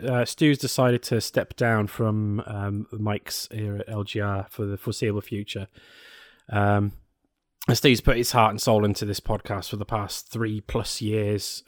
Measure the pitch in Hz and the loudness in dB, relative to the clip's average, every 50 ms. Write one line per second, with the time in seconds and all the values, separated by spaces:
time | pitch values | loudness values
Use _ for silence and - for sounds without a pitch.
0 | - 131 127 123 120 - - - 160 151 143 135 - 131 - - 131 123 120 120 | -2 0 0 0 0 0 0 2 4 4 4 4 0 -2 0 2 4 4 4 2
1 | - - 123 113 - - - 131 - - - - 123 117 113 107 104 101 - - | 0 0 -2 -2 -2 0 0 -2 -2 -2 -2 -2 0 2 2 2 0 0 -2 -2
2 | 117 110 107 107 107 104 101 104 - - 110 101 101 101 101 101 107 - - 107 | 0 0 0 0 0 0 -2 -4 -4 -6 -6 -6 -4 -4 -4 -6 -6 -8 -8 -6
3 | 107 107 104 104 - - - - - - - 110 107 104 104 101 - - 110 107 | -4 -2 -2 -4 -6 -8 -10 -10 -10 -8 -8 -6 -6 -6 -6 -6 -8 -6 -6 -6
4 | 101 - - 110 104 101 101 98 98 - - - 107 101 101 98 - - 110 - | -6 -4 -4 -4 -2 -2 -2 -4 -6 -8 -8 -6 -6 -4 -6 -6 -6 -6 -4 -2
5 | - 113 101 104 - - 117 101 104 - - 104 98 - _ - - - - - | -2 -2 -2 -2 -4 -6 -6 -6 -6 -8 -8 -10 -10 -12 _ -20 -20 -20 -20 -20
6 | - - - - - - _ _ _ - 110 104 101 101 104 104 101 101 - - | -20 -20 -20 -20 -20 -20 _ _ _ -4 0 2 4 4 4 4 2 0 -2 -6
7 | - _ _ _ _ _ _ _ _ _ _ _ - - 123 - - 147 123 110 | -14 _ _ _ _ _ _ _ _ _ _ _ 0 2 2 6 6 6 6 6
8 | - - 123 117 120 - - 123 110 107 101 110 - - 113 107 104 104 101 - | 6 4 4 4 2 2 4 6 6 6 4 2 2 4 4 6 6 4 2 0
9 | 113 104 101 - - - 110 104 - - 104 95 90 - - 101 101 - 117 107 | -2 -4 -4 -4 -2 -2 -4 -4 -4 -6 -8 -6 -6 -8 -8 -8 -6 -4 -4 -4
10 | 101 98 - - - - - 117 113 107 107 107 - - - 117 101 - - - | -4 -6 -8 -10 -12 -10 -6 -4 -4 -2 -4 -4 -6 -4 -4 -2 -2 -4 -6 -4
11 | 113 107 107 110 104 101 104 101 - - - - - | -2 -2 0 0 0 0 0 -2 -2 -6 -10 -12 -12